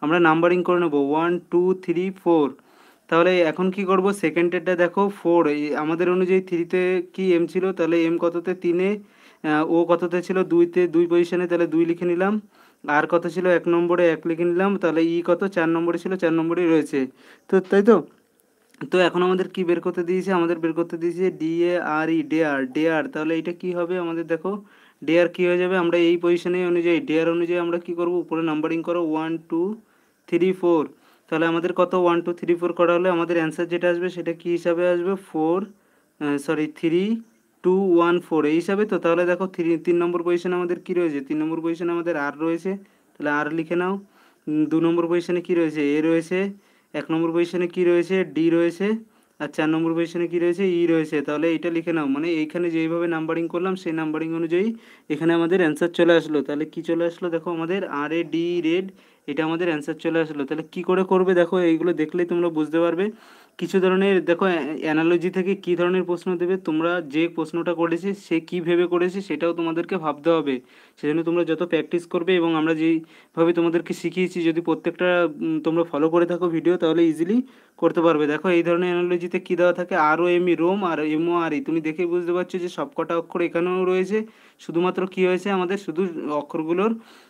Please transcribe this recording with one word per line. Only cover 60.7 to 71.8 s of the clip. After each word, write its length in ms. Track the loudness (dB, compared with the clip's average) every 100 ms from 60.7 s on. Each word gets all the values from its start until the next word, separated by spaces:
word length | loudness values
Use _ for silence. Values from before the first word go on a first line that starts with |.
কি 80 | -8 -2
করে 140 | 0 2
করবে, 200 | 2 4 4
দেখো 160 | 4 2 2
এইগুলো 200 | 2 0 0
দেখলেই 260 | -2 -2 -2
তোমরা 160 | 0 0 0
বুঝতে 200 | -2 2
পারবে। 220 | 0 0 -4 -6 -20 -20 -20 -10
কিছু 160 | -2 2
ধরনের 320 | 2 4 4 2 2
দেখো 140 | 0 2
অ্যা-, 280 | 0 -2 -4 -2
অ্যানালজি 440 | 2 2 2 0 -2
থেকে 160 | -2 -2
কী 80 | -2 0
ধরনের 240 | 2 0 0
প্রশ্ন 180 | -4 -2 -2
দেবে, 140 | -2 -2 -2
তোমরা 240 | 0 0 -2 -2
যে 80 | -2 -2 -2
প্রশ্নটা 360 | -4 -4 -2 0
করেছে 280 | 0 0 -4 -6 -2
সে 100 | -4 -2
কী 80 | -6 0
ভেবে 200 | 2 2
করেছে 260 | 2 0 -2 -6
সেটাও 240 | -2 -2 0
তোমাদেরকে 360 | -2 -2 -4 -4
ভাবতে 240 | -4 -2 2 2
হবে। 180 | 2 -4 -6 -20 -20 _
সেজন্য 220 | -2 -2 0
তোমরা 140 | 0 0
যত 120 | 0 0
প্র্যাকটিস 320 | -2